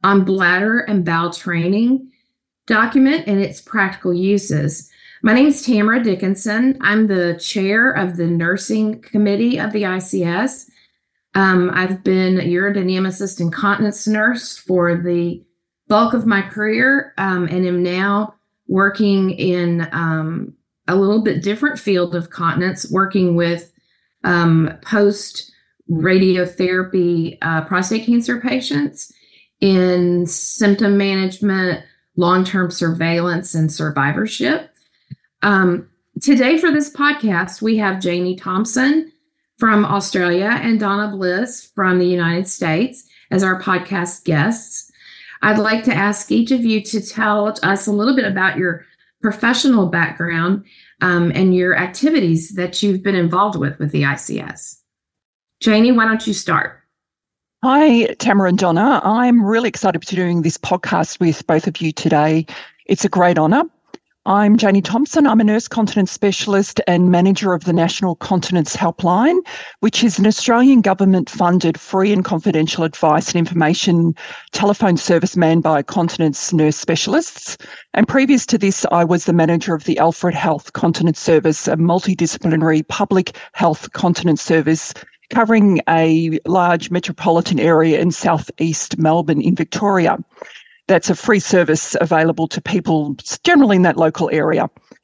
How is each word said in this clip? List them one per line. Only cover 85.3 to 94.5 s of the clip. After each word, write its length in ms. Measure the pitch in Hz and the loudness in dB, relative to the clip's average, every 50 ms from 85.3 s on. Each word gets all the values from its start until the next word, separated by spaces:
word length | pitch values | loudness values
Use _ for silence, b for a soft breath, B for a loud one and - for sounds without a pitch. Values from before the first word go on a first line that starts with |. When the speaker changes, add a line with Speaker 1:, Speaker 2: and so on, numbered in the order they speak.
Speaker 2:
covering 480 | - 233 233 214 226 220 208 202 190 156 - - | 0 0 2 4 4 4 4 4 4 2 2 0
a 480 | 165 165 160 160 160 160 165 165 156 - - | 2 2 4 4 2 2 0 0 -4 -4 -2
large 460 | - 180 190 175 175 175 170 - - | 0 0 2 2 2 0 0 -2 -4
metropolitan 680 | 180 175 175 - 175 - - 190 165 170 175 - 185 143 | -4 -4 -4 -4 -10 -4 -2 0 0 0 0 0 -2 0
area 400 | 120 160 165 156 160 165 156 151 | 2 4 4 4 4 4 2 2
in 120 | - 170 | 2 0
southeast 880 | 160 - - - 170 156 135 - - - 151 165 160 - - - - - | -2 -2 -2 -2 0 -2 -2 -8 -6 -4 -4 -2 -2 -4 -6 -8 -4 -2
Melbourne 420 | 156 156 160 170 165 147 160 143 | 0 2 2 2 2 0 -2 0
in 140 | - - 185 | 2 0 0
Victoria. 640 | - 165 - - - - 202 196 185 170 156 - - - _ B B B B B B B B B B B _ | 0 -2 -4 -4 -4 -2 0 0 2 2 0 0 -2 -6 _ B B B B B B B B B B B _
That's 240 | 190 170 - - | 2 2 2 0
a 40 | 185 | -4
free 240 | - - - 226 202 | -4 0 0 0 2
service 560 | - - - 185 175 151 156 160 - - - - | 2 2 2 2 4 4 0 -2 -2 -4 -2 -2
available 460 | 165 160 170 160 160 165 165 - 165 156 | 0 2 2 2 2 2 0 0 -4 -4
to 120 | - - | -4 -8
people 560 | - - 180 196 156 - 165 156 151 147 139 - - - - - _ | -6 -4 -4 -4 -2 0 -2 -2 -2 -4 -6 -10 -10 -14 -14 -6 _
generally 320 | 339 349 311 277 226 202 | 2 4 6 6 6 6
in 80 | 185 180 | 4 4
that 120 | 175 143 | 4 4
local 320 | - 165 156 156 - 170 - - | 2 2 0 0 0 -4 -2 0
area. 340 | 156 151 156 | 0 0 0